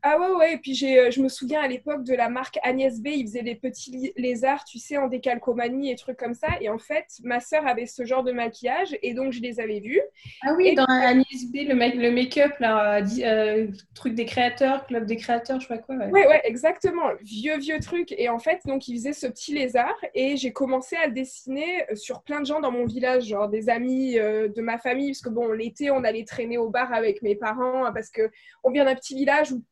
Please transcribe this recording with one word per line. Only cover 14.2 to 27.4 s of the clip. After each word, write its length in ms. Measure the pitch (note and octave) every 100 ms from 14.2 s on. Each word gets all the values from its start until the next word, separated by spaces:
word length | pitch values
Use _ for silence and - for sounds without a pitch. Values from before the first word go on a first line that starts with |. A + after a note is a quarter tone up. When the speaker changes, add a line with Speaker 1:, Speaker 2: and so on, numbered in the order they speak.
Speaker 2:
créateurs, 640 | A#3 - B3 A#3+ C4 C4+ C4+
club 180 | A#3+ G#3+
des 80 | A3+
créateurs, 420 | - A#3 A#3 C4
je 80 | -
sais 80 | A3+
pas 20 |
quoi, 140 | -
ouais. 160 | C4 G3
Speaker 1:
Ouais, 160 | F#4+ C#4
ouais, 140 | D4+ A#3
exactement. 640 | A#3 D4+ F4+ F#4+ E4+ D4 -
Vieux, 380 | G#3 G#3 C4 D#4
vieux 200 | C#4 D#4
truc. 340 | - F4 E4+ -
Et 100 | A#3+
en 120 | A#3
fait, 180 | D#4+ F4+ -
donc, 220 | C4+ B3+
ils 80 | A#3+
faisaient 160 | B3
ce 160 | D4 B3+
petit 240 | B3 -
lézard 400 | D4 B3+ B3 B3+ - - -
et 200 | C4 C#4+
j'ai 160 | C4
commencé 440 | G#3+ C4+ C4 B3+ E4+
à 100 | D#4
le 60 |
dessiner, 760 | A#3 C4 - - C4+ D#4+ F4+ D#4
euh, 20 |
sur 280 | G#3+ - B3+
plein 160 | - D4
de 60 | C#4
gens 120 | D4+
dans 140 | D4
mon 140 | B3 A#3+
village, 400 | A#3 B3+ B3+ A#3
genre 220 | G3+ G#3
des 200 | G#3 G#3+
amis, 500 | A#3 B3 C4 C4 A#3
euh, 300 | G#3+ G#3+ G#3+
de 140 | G#3+
ma 160 | A#3 A#3
famille, 320 | B3+ B3+ C#4+
parce 80 | C4+
que 60 | -
bon, 220 | A3 A#3
l'été, 400 | A3 A3+ A3+ C#4+
on 100 | C4+
allait 220 | A#3+ A3
traîner 340 | G#3+ - A#3 A#3+
au 120 | A3+
bar 220 | A#3+ B3
avec 300 | A#3 A3 G3+
mes 140 | A3
parents, 480 | G#3